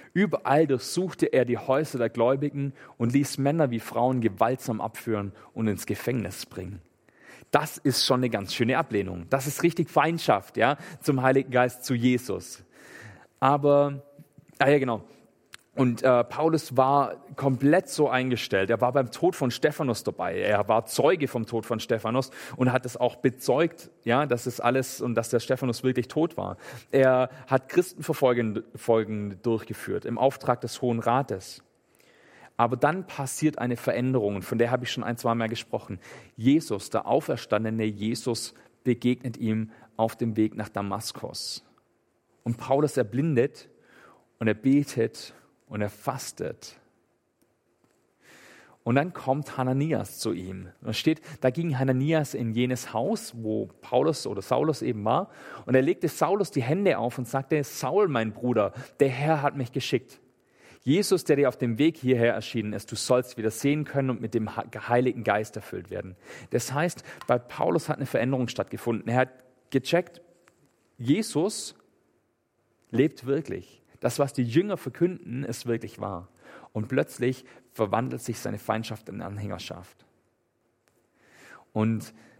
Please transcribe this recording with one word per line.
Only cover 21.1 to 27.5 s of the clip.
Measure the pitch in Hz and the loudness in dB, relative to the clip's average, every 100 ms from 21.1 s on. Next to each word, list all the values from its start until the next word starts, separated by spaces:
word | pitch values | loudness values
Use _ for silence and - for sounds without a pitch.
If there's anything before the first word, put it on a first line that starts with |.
| 185 139 | 4 0
vom | 120 110 | -4 -4
Tod | 117 - | -4 -2
von | 110 | -4
Stephanus | - 113 110 127 131 - - - | -2 -2 0 0 -2 -8 -14 -6
und | 127 | -2
hat | 127 127 | -2 -2
es | - | -2
auch | 120 - | -2 0
bezeugt, | 135 - - 131 170 - - _ | -2 0 0 2 0 -4 -20 _
ja, | 113 123 | 0 0
dass | 147 123 127 | 2 -2 -2
es | - | -2
alles | 120 131 127 - | 0 0 -2 -6
und | 123 113 | -4 -2
dass | 113 | 0
der | 120 | -2
Stephanus | - 131 127 117 | 0 -2 -2 -2
wirklich | 127 127 113 | 0 -2 -2
tot | - 160 - | -2 -2 -2
war. | 95 - - 120 - | -8 -8 -14 -18 -2
Er | 139 131 127 127 - | 4 6 6 2 -4
hat | - | -2